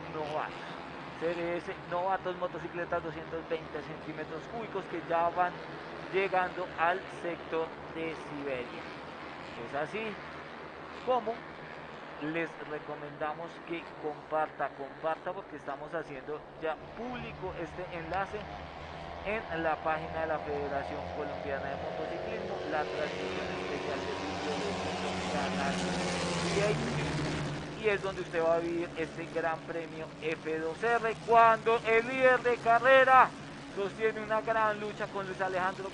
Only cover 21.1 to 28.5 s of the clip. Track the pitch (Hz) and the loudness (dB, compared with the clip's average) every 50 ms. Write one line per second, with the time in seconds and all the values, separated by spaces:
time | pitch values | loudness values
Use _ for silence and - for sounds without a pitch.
21.1 | - 151 147 143 139 - - 139 139 135 135 139 139 139 160 160 - - 156 - | -4 -4 -4 -4 -4 -4 -2 -2 -2 -2 -2 -4 -4 -4 -4 -4 -4 -4 -4 -2
22.1 | - - - - 170 175 - - 190 180 - - 160 151 147 - 185 156 151 147 | -4 -4 -2 -4 -4 -4 -2 -4 -4 -4 -2 0 0 0 0 0 0 -2 -2 -2
23.1 | - 185 185 185 185 - 151 147 147 143 - - 147 139 - 147 139 131 - 147 | -2 -2 -2 -2 -2 -2 -2 -2 -2 -2 -2 -2 -2 -2 -2 -2 -2 -2 -2 -2
24.1 | 139 - - - - - - 147 147 143 139 135 135 - - 151 - - - - | -2 -2 -4 -4 -4 -2 -2 0 0 0 0 0 -2 -2 -2 -2 -2 -2 -2 -2
25.1 | - - - 180 - 147 139 139 139 139 139 139 143 - - - - - - - | -2 -2 0 0 0 2 2 0 0 2 2 2 2 2 0 0 0 0 0 0
26.1 | - - - - 175 160 165 175 170 196 202 214 156 147 - - - 147 - 151 | 0 0 0 0 0 0 0 2 2 4 4 4 2 2 2 0 0 0 0 0
27.1 | 156 143 143 - 156 151 - - - - - - - - 220 214 202 185 190 196 | 0 0 0 0 0 -2 -2 -2 -4 -4 -6 -8 -6 0 2 2 2 2 0 -2
28.1 | 185 180 175 - - 165 165 165 | -2 -2 -4 -2 0 2 4 6